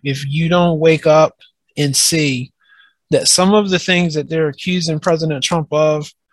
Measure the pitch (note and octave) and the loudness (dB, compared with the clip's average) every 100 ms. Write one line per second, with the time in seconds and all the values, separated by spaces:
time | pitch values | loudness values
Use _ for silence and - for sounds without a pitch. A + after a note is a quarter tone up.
0 | C#3 C#3 C#3 D3 E3 F3 F3 D#3+ D#3+ D#3+ | -8 -6 -6 -4 0 2 2 2 2 2
1 | D#3+ D#3 D#3 - _ _ _ - C#3+ C3 | 4 4 4 -2 _ _ _ -4 -2 0
2 | - E3 D3 B2+ C3 _ _ _ _ _ | 0 0 -2 -4 -8 _ _ _ _ _
3 | _ D3+ - F#3 F#3 G#3 G3+ F3+ - F3+ | _ 0 2 2 4 2 2 -2 0 0
4 | F3 D3+ - D#3+ D#3 C#3 - F3+ E3 D#3 | 0 -4 -4 -2 -2 -4 -4 -4 -4 -4
5 | - E3 D#3+ C#3+ - E3+ D3+ D3+ D#3 D3+ | -2 0 -2 -4 -2 -4 -2 0 0 0
6 | D3 - _ | -6 -16 _